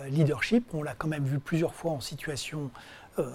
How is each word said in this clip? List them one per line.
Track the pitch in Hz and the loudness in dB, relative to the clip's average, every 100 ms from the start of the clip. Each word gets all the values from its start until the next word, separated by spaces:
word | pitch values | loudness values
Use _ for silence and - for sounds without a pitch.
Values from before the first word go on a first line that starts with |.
| 139 | 0
leadership. | 147 147 131 - 240 - | 4 6 4 4 4 4
On | 156 | -4
l'a | 147 123 | -4 -2
quand | 156 | -2
même | 151 | 0
vu | 131 143 | 0 0
plusieurs | - 165 165 | 2 2 2
fois | - 165 | 0 -2
en | 143 | -2
situation, | - 147 - 139 - 151 139 - - - - - | -4 -8 -6 -6 -4 -4 -6 -8 -18 -18 -8 -4
euh, | 131 | -4